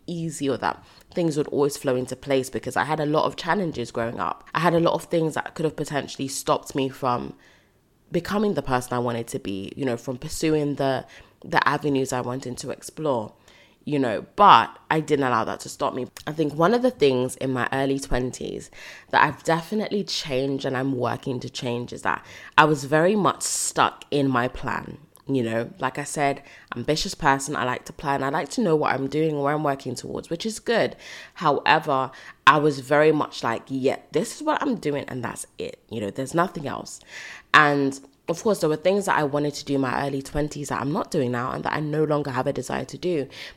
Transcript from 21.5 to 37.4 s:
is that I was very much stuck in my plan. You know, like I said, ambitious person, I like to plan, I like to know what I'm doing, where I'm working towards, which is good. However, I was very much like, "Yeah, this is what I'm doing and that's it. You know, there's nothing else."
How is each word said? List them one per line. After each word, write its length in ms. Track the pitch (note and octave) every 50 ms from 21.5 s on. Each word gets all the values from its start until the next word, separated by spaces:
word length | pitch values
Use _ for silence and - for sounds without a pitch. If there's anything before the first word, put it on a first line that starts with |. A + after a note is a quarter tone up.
| - - - B2+ A#2+ A#2+ A#2+ A#2
is 120 | - - -
that 200 | F#2+ D#2 - - - - - - - -
I 100 | - D#3
was 180 | D3+ D#3 C#3 C#3
very 320 | C3+ D3+ D#3 D#3+ F3+ G#3+
much 260 | G#3+ F#3 C#3+ - -
stuck 640 | - - - - - - - - C3+ G#2+ - - - -
in 180 | - D3 C#3 C3+
my 180 | C3 A#2+ A#2+ B2+
plan. 520 | - - - B2+ G2 D#2+ - - - - - - _ - _ -
You 160 | C#3 C3+ A#2+
know, 260 | A2+ A2+ A2+ A#2+ - - -
like 180 | C3 C3 - -
I 60 | C#3+
said, 400 | - - E3 D3 C#3 C#3 - - - - - - - -
ambitious 400 | A#2+ A#2+ - D3+ D#3 - G3 -
person, 400 | - - D3+ C3+ C#3 C3+ C#3+ D3+
I 80 | - A2+
like 220 | B2+ B2 - -
to 80 | - -
plan, 280 | - - D3+ C#3 C#3
I 80 | C3+ C3+
like 200 | C#3+ D#3+ E3+ -
to 120 | - -
know 140 | A#3 F#3 D#3+
what 160 | D3+ D3 - -
I'm 140 | C3 C3+ C3+
doing, 320 | C#3 D3+ D#3 D#3+ D3+ C#3+
where 140 | C#3 C#3 D3
I'm 100 | D3+ D#3
working 320 | D3 C#3 C#3 - C3 B2
towards, 340 | A#2+ - - - - - -
which 160 | E3+ E3 -
is 140 | A3+ G#3+ -
good. 360 | - - A#3+ G#3+ D3 A#2+ - - - - - - - - -
However, 760 | - F#3 D#3 C#3+ - - - C#3+ D#3+ D3+ D3+ C#3+ C3 C3 B2+ - - - - - _ -
I 120 | - C#3 D3+
was 220 | D3 D#3 C#3+ C3+
very 320 | B2+ B2+ D3+ C#3+ D3+ D#3
much 320 | D#3 D3+ B2+ - - - -
like, 200 | B2 A2+ A2 - -
"Yeah, 300 | C3+ C3+ B2+ C3 - - - -
this 240 | - D3 G#3 A#3+ -
is 80 | - D4+
what 180 | D#4 D4+ -
I'm 140 | - D4 A#3+
doing 300 | F3+ - D3+ C#3+ C#3 - -
and 160 | - C3 B2
that's 220 | A#2 G#2 - - - _ -
it. 220 | F2 - - - _ -
You 120 | G#2 A2+
know, 80 | G#2 G2
there's 240 | G2 - C3+ C3 D3+
nothing 340 | E3 E3+ F#3 - F3 D3 C3
else." 320 | A2 - - - - - - - - - - - - -